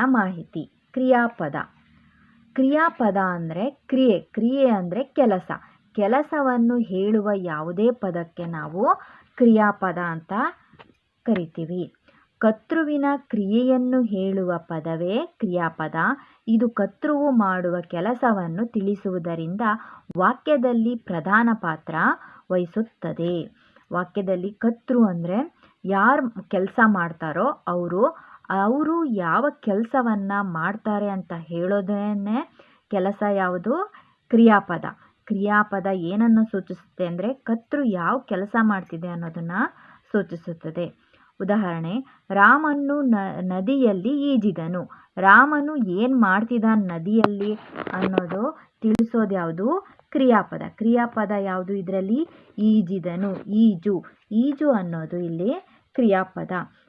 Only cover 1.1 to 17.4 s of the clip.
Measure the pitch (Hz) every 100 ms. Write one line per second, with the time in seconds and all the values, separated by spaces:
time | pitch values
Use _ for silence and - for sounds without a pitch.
1.1 | 247 233 - 151 151 - _ _ _ _
2.1 | _ _ _ _ - 269 240 220 226 220
3.1 | 196 185 175 165 165 254 - - 262 262
4.1 | 185 - 226 233 277 262 202 175 196 -
5.1 | - 240 185 - - - _ _ 226 202
6.1 | 262 302 311 269 247 233 240 196 185 202
7.1 | 220 202 202 175 151 160 180 226 247 190
8.1 | 170 165 - 170 160 151 175 285 392 -
9.1 | - _ - 240 214 208 202 190 170 175
10.1 | 160 165 202 311 - _ - - _ _
11.1 | _ - 196 160 - 160 180 160 _ _
12.1 | _ _ - 220 214 - 330 302 294 285
13.1 | 285 - 214 196 226 254 254 254 254 226
14.1 | 190 190 190 180 170 - 160 160 165 175
15.1 | 226 349 - 196 175 165 165 156 165 190
16.1 | - - _ - 226 233 233 196 - 302
17.1 | 285 285 240